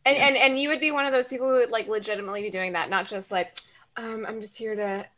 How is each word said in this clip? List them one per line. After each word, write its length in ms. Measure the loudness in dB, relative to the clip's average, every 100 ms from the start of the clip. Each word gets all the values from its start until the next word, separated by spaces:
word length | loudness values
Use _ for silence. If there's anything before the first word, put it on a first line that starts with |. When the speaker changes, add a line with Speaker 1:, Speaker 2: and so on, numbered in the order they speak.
| 2
Speaker 1:
And, 120 | 4
Speaker 2:
Yeah. 100 | 4
Speaker 1:
and, 100 | 6
and 220 | 6 4
you 100 | 2
would 100 | 0
be 120 | 0
one 140 | 0 2
of 60 |
those 140 | 2 0
people 200 | -2 2
who 80 | 4
would, 160 | 4
like, 160 | 0 -2
legitimately 540 | -4 -2 -4 -4 -6
be 80 | -4
doing 240 | -4 -2
that, 160 | -2 -2
not 180 | -4 -8
just, 240 | -8 -4
like, 240 | -2 -4 -6 -12 -16 _ -12
um, 280 | -10 -8 -8
"I'm 140 | -10
just 160 | -12 -10
here 180 | -6 -4
to, 300 | -4 -4 -8